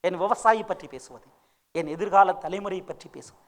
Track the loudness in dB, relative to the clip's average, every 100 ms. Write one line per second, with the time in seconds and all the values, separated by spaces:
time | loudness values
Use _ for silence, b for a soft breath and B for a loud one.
0 | -2 -2 -2 2 4 2 0 -10 -10 -18
1 | -18 -20 _ _ _ _ _ -6 -6 -6
2 | 2 6 6 4 -6 -8 -6 -8 -10 -16
3 | -16 -20 -20 _